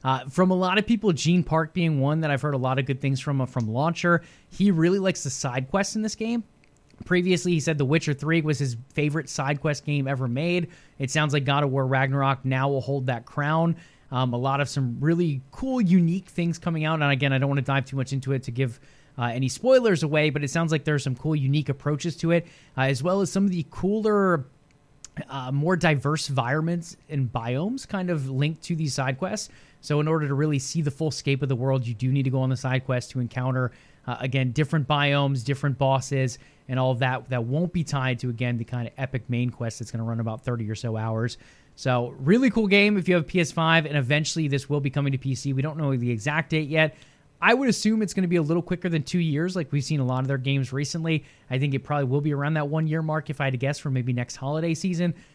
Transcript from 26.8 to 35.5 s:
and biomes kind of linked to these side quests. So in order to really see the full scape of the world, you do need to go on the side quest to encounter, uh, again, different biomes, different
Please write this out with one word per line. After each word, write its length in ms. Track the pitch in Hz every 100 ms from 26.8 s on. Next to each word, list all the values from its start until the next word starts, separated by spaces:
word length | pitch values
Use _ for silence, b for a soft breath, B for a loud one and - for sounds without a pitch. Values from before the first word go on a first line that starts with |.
| 165 - -
and 240 | 147 123
biomes 540 | 120 117 127 190 269 -
kind 220 | 202 180
of 220 | 165 135
linked 320 | 131 151 156
to 120 | -
these 200 | 170 151
side 240 | 131 131 135
quests. 320 | 185 208 - b b b
So 180 | - 147
in 80 | 151
order 180 | 160 147
to 80 |
really 240 | 139 156 143
see 240 | 131 165
the 80 | 147
full 220 | - 156
scape 300 | - - 139
of 60 | 135
the 60 |
world, 320 | 127 131 135 117
you 80 |
do 160 | 110 131
need 140 | 139
to 60 | 135
go 100 | 131
on 100 | 131
the 60 | 131
side 300 | 131 131 131
quest 240 | 123 -
to 100 | 131
encounter, 500 | 120 - 127 127 123 b b b -
uh, 100 | 120
again, 340 | 127 135 131
different 360 | 120 147 160 135
biomes, 560 | 147 143 143 139 135
different 340 | 113